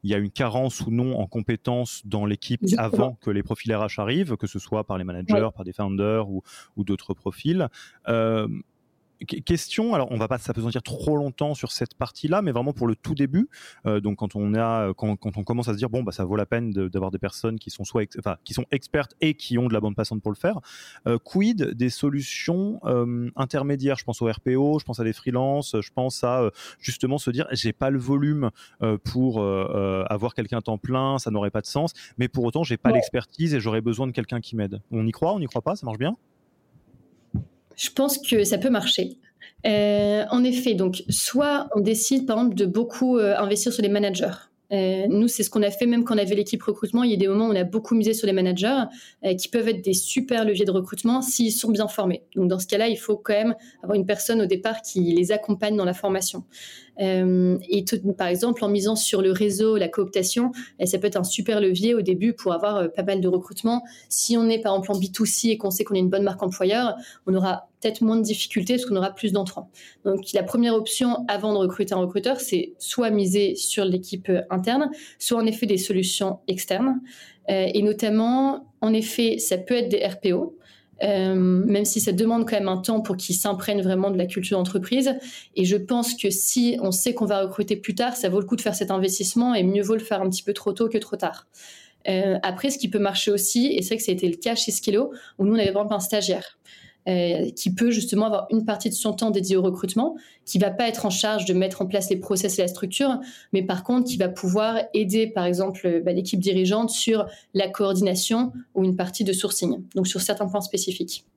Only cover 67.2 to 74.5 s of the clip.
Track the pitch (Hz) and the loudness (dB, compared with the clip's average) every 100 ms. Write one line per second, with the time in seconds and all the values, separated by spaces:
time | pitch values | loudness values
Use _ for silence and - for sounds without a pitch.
67.2 | - 190 185 - - _ 220 220 220 226 | 0 2 2 0 -6 _ -4 2 2 4
68.2 | 214 208 - 220 185 247 247 196 190 - | 2 -2 -2 -2 0 0 2 0 0 -2
69.2 | 214 196 185 - - - - _ 202 196 | 0 0 -2 -8 -14 -20 -20 _ -2 -2
70.2 | 190 196 190 240 233 226 220 - 247 240 | 0 -2 0 2 4 2 0 0 0 0
71.2 | 240 202 214 208 185 185 190 185 180 196 | -2 -2 0 2 0 0 -2 0 0 0
72.2 | 240 254 - 180 - - - - 226 208 | 0 -2 0 -2 -2 -8 -6 -2 2 2
73.2 | 185 202 202 - - - 190 185 185 190 | 4 2 2 0 -2 0 0 0 -4 -8
74.2 | 190 180 - | 0 0 0